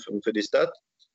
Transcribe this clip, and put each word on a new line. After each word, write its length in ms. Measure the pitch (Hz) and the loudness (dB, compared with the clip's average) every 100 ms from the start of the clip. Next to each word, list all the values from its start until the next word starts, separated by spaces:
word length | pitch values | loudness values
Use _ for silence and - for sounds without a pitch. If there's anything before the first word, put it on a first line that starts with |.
| - | -2
on 120 | 104 | -4
fait 100 | 107 | -2
des 120 | 107 | -2
stats, 280 | 104 135 165 - _ _ _ | 2 2 2 -2 _ _ _